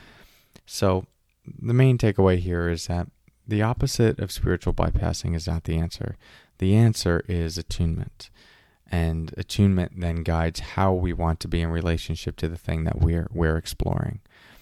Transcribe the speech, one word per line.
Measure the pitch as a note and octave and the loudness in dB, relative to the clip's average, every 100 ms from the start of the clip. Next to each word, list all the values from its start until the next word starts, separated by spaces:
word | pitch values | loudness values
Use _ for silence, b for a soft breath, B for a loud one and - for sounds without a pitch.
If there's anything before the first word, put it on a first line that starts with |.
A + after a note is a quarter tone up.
| B B B B B B - | B B B B B B -16
So | - G2+ F#2 F#2 _ _ _ - | 0 2 2 -2 _ _ _ -18
the | - - | -8 0
main | A#2+ C3 B2 | 6 6 6
takeaway | A2+ G2 F#2+ F#2 | 4 4 4 4
here | F2+ F2 E2+ | 0 -2 0
is | E2 - | -2 -4
that | F2 E2+ - _ _ - | -4 -6 -10 _ _ -4
the | G#2+ | 0
opposite | A2 B2+ - - A2+ - | 0 0 -2 2 2 2
of | F#2+ | -4
spiritual | - - F2+ - | -2 0 0 0
bypassing | F2+ E2 D#2+ E2 E2+ F2+ E2+ | 0 2 0 0 -2 -2 -4
is | E2+ | -2
not | E2+ | -4
the | - E2 | -2 -2
answer. | E2+ - - - B B B B | -2 -4 -10 -10 B B B B
The | F#2 | 2
answer | G#2 A#2 G#2 F#2 E2+ - | 6 4 4 0 0 0
is | F2 E2 F2 | -2 -4 -4
attunement. | E2 - E2+ E2 - - - _ b b b b - | -6 -2 0 -2 -6 -12 -20 _ b b b b -6
And | F2 E2 D#2+ D#2+ - | -2 0 -2 -6 -8
attunement | F#2 - G2+ F#2 F2 F#2 | -4 4 4 4 0 -4
then | F2 E2 | -4 -4
guides | E2 E2 E2 D#2+ | -2 0 0 -4
how | - - G2 | -6 0 2
we | F#2 F2+ | 2 0
want | E2+ E2+ E2 | 0 -2 -2
to | - | -2
be | E2+ | -2
in | E2 | -2
relationship | E2 E2+ E2 - D#2+ - - | -2 -2 -2 -2 -8 -8 -6
to | E2 | -6
the | E2+ | -6
thing | - D#2+ | -6 -4
that | D#2+ - | -2 2
we're, | E2+ E2+ - | 2 2 -2
we're | - E2 D#2+ | -2 0 0
exploring, | - - - - - - - B B B | -4 -6 -2 -2 -4 -8 -14 B B B